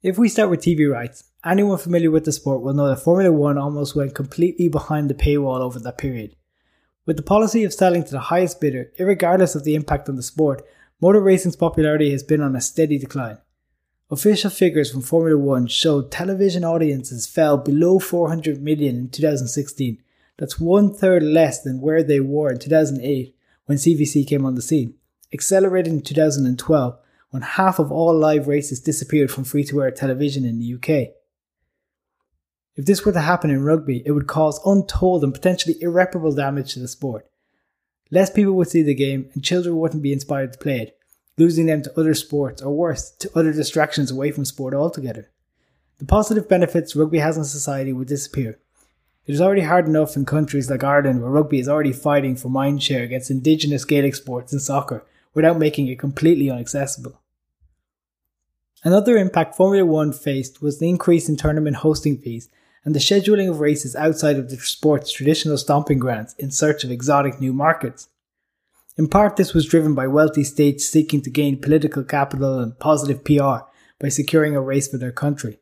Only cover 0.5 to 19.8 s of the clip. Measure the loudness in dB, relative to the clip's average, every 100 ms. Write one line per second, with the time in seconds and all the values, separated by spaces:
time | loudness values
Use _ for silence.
0.5 | 2 0 2 2 0 -6 -14 _ _ -2
1.5 | 2 2 0 0 2 4 2 0 -4 -4
2.5 | -4 -2 0 0 0 2 4 4 4 2
3.5 | 0 -4 -6 -4 -4 -4 -6 -10 -2 -2
4.5 | 2 0 0 -2 -2 -2 0 2 2 0
5.5 | -2 -4 -6 -12 -8 -8 -8 -12 _ _
6.5 | _ _ _ _ _ -6 -6 2 2 4
7.5 | 2 0 2 2 2 -2 -8 -2 0 0
8.5 | 0 -4 -4 -10 -4 0 2 2 4 2
9.5 | 0 -2 -2 -2 -4 -4 -8 -8 0 0
10.5 | 0 -8 _ _ _ 4 6 6 4 2
11.5 | 0 0 2 2 2 2 0 0 0 0
12.5 | -2 -4 0 0 0 -4 -8 -8 -12 _
13.5 | _ _ _ _ _ _ 0 2 2 -2
14.5 | 0 2 2 -2 -4 -2 0 4 2 2
15.5 | 0 0 0 2 0 -2 -6 -4 0 0
16.5 | 0 -2 0 0 -2 -8 -12 -6 0 2
17.5 | 2 2 2 4 2 2 -2 0 -2 -4
18.5 | -4 -2 0 0 -2 -8 -2 0 0 -4
19.5 | -6 -8 -6